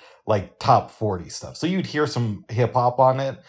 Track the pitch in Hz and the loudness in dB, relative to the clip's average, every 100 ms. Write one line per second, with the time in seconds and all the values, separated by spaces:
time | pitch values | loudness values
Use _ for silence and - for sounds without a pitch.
0 | - _ - 104 92 - 113 113 - - | -20 _ -2 -2 -2 -4 4 4 2 -6
1 | 107 90 73 - - - 165 185 123 147 | -4 -4 -8 -14 -14 -6 -4 -2 -2 -2
2 | 151 123 117 101 - 113 117 127 123 127 | -2 0 -4 -4 -6 0 0 2 2 4
3 | 131 131 135 - | 4 4 -2 -8